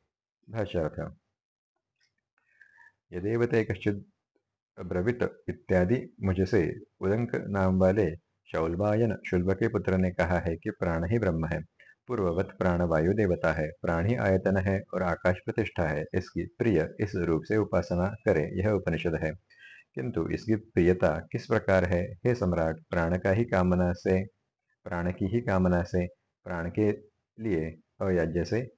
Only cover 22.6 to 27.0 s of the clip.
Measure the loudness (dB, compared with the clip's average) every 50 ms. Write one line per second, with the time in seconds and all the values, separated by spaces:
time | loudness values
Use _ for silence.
22.6 | 0 0 -2 -4 -6 -6 -2 0 0 0 0 0 2 2 2 2 2 2 2 2
23.6 | 4 4 4 4 2 2 0 0 0 2 2 2 0 -2 _ _ _ _ _ _
24.6 | _ _ _ _ -12 -8 -6 -4 -4 -4 -4 -2 -2 -2 -2 -2 0 0 2 2
25.6 | 4 4 2 2 0 0 0 -2 -2 -2 -4 _ _ _ _ _ -12 -10 -8 -6
26.6 | -6 -4 -2 0 2 2 0 -2